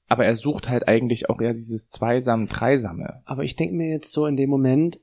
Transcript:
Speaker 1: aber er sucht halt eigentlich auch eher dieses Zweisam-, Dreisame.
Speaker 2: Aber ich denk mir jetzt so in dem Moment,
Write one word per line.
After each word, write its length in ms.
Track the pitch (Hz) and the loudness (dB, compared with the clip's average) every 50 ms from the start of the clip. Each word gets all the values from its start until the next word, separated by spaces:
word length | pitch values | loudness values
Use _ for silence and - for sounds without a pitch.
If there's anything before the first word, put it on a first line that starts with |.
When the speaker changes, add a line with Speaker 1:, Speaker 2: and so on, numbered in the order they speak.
| _ - | _ -2
Speaker 1:
aber 160 | 107 120 117 | 2 2 4
er 100 | 104 117 | 2 2
sucht 340 | 113 - 147 147 - - - | 2 0 -2 -4 -4 -4 -2
halt 180 | 123 120 - - | -2 0 2 4
eigentlich 420 | 110 117 127 117 120 117 - - | 2 4 4 2 -2 -2 0 -4
auch 100 | 113 - | -2 0
eher 140 | 113 117 117 | 0 -2 -2
dieses 340 | 117 113 113 113 110 - - | -4 -6 -8 -8 -8 -8 -10
Zweisam-, 600 | - - 113 117 120 127 127 127 117 113 107 98 | -8 -4 0 0 0 2 2 0 0 0 0 -4
Dreisame. 720 | - - 117 123 143 135 110 95 82 - - - - - _ | -4 -2 2 2 2 2 2 -4 -8 -8 -10 -10 -12 -14 _
Speaker 2:
Aber 180 | - 135 131 123 | -10 -8 -6 -6
ich 120 | 117 - | -6 -2
denk 180 | - 165 170 185 | -2 -4 -2 -2
mir 160 | 165 165 160 | -2 -2 -2
jetzt 220 | 156 151 - - | -2 -4 -6 -4
so 140 | - 151 151 | -2 0 0
in 100 | 151 143 | 0 2
dem 140 | 135 135 139 | 0 2 2
Moment, 500 | 143 135 131 127 131 143 160 170 165 - | 2 2 4 4 4 4 2 2 -2 -6